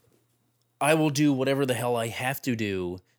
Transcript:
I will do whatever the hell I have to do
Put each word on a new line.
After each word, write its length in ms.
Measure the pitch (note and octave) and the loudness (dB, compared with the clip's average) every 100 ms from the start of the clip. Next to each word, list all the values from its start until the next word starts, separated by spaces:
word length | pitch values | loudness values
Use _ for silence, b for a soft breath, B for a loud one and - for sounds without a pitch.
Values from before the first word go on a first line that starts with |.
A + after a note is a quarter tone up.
| b _ _ _ _ _ _ - | b _ _ _ _ _ _ -2
I 140 | C#3 | 2
will 160 | D#3+ D#3 | 4 2
do 220 | C3+ D3 | 4 2
whatever 320 | C3 C3 C#3 | 2 2 0
the 100 | C3+ | 0
hell 200 | A#2 B2 A#2+ | 0 -2 -2
I 120 | A#2 | -4
have 340 | - C3 C3+ | -4 -6 -4
to 140 | C3+ A2+ | -4 -2
do 420 | G#2 F#2+ F2+ F2+ - | -2 -2 -4 -8 -14